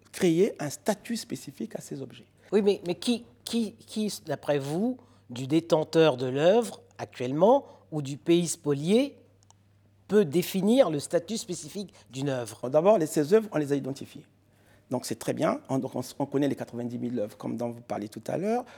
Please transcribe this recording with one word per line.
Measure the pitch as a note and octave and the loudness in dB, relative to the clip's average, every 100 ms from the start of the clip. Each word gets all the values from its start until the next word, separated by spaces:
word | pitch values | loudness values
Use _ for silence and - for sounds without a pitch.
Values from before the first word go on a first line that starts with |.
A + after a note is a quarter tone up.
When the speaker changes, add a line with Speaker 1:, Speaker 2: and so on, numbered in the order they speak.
| _ | _
Speaker 1:
créer | - F3+ E3 G#3+ - | -2 2 4 2 0
un | D3 | -8
statut | - - G3+ - A3+ | -6 -4 -4 -4 -8
spécifique | - - - - A3 - | -8 -12 -12 -12 -10 -10
à | |
ces | - D3 | -12 -12
objets. | B2+ - - _ - | -12 -16 -20 _ 0
Speaker 2:
Oui, | G#3 | 2
mais, | G3+ F#3+ - | 2 0 -2
mais | |
qui, | F3 - A#3 - - | -4 -2 -2 -4 -18
qui, | - A#3 G#3 | -6 -4 -4
qui, | - - G#3+ G#3 - - | -8 -10 -6 -4 -6 -6
d'après | C#3 - D3 | -6 -2 -2
vous, | C3+ E3 A#3 B3+ - _ - | 0 -2 -2 -4 -12 _ -14
du | A#2+ C3 | -8 0
détenteur | D#3+ E3 D#3+ D3+ E3 D#3+ B2+ | 0 2 0 2 4 6 4
de | C3 | 0
l'œuvre | C3+ E3 A3+ G#3+ - - - | 2 4 4 2 -4 -16 -12
actuellement, | B2+ - B2+ D3 G3 C4+ - - _ | -12 -6 -4 4 6 6 2 -16 _
ou | D3+ | -8
du | C3+ C#3+ | -6 -4
pays | - E3+ E3 | 2 2 2
spolié | - D3 C#3 D#3+ A3+ C#4 - - _ _ _ _ _ _ _ - | -2 -2 -2 2 2 2 -4 -20 _ _ _ _ _ _ _ 0
peut | G#3 | 2
définir | E3 D#3 - F#3+ G3 B3+ F#3 | 4 2 -2 0 4 4 4
le | D3 | 0
statut | - E3+ - A3 | -2 -2 -2 -6
spécifique | - E3 D3+ G3+ F3+ - - | -6 -10 -10 -12 -12 -16 -16
d'une | B2+ C#3 | -6 -4
œuvre ? | C3 A2 A2 B2 | -4 -6 -8 0
Speaker 1:
D'abord, | D3+ F3+ A3 | 4 6 4
les, | D3+ | 4
ces | D#3+ D3 | 0 4
œuvres, | A3 G#3+ | 4 2
on | D#3 | -2
les | C#3 | 0
a | C#3+ | -2
identifiées. | C3 C3+ G#2 - - _ _ _ _ _ - | -4 -8 -12 -18 -20 _ _ _ _ _ -6
Donc | B2 | -6
c'est | - - | -4 -6
très | - | -4
bien. | A#2+ D#3+ C4+ - | -2 0 -2 -2
On, | C3 | -4
donc | C3 | -4
on | B2 | -6
s-, | B2+ - | -8 -6
on | C#3 | -4
connaît | C#3 C#3+ | 0 0
les | A#2 | -2
quatre-vingt-dix | A#2 A#2+ A#2+ A#2+ | -6 -8 -8 -6
mille | A#2+ A#2+ | -6 -4
œuvres, | G#2+ - | -6 -8
comme | B2 A#2 | -8 -6
dont | A#2+ | -6
vous | A#2 | -8
parlez | - G#2+ G#2 | -10 -8 -8
tout | A2 - | -10 -6
à | C#3 | -4
l'heure. | G3+ A#3 - | -2 -2 -4